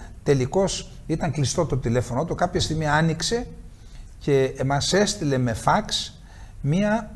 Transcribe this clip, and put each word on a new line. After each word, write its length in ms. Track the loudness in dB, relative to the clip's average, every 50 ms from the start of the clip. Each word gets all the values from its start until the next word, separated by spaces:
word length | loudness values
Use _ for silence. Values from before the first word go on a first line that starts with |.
| -16 -16 -14 -4
Τελικώς 680 | 2 2 2 2 2 0 2 2 2 2 0 -4 -8 -12 -14 -10 -4
ήταν 240 | -4 -2 -2 0 -2
κλειστό 340 | 0 0 0 0 2 0 0
το 100 | 0 0
τηλέφωνο 480 | 0 0 2 2 0 0 0 -2 -2 -2
του. 100 | -2 0
Κάποια 260 | 0 0 0 0 0
στιγμή 280 | -2 0 -2 0 0 2
άνοιξε 580 | 4 4 4 2 2 0 -2 -2 -2 -2 -4 -6 -10 -14 -16 -16 -18 -18 -18 -18 -16 -16 -16 -16 -14 -4
και 360 | 0 4 4 4 4 2 0 0 0
μας 260 | 0 0 0 2 2
έστειλε 460 | 4 4 4 2 0 0 0 0 2 2
με 140 | 2 0
φαξ 680 | 0 0 2 4 4 4 2 0 -4 -4 -4 -6 -12 -18 -20 -20 -18 -18 -18 -18 -10 -4
μία 500 | 0 2 2 4 4 2 2 0 -2 -2 0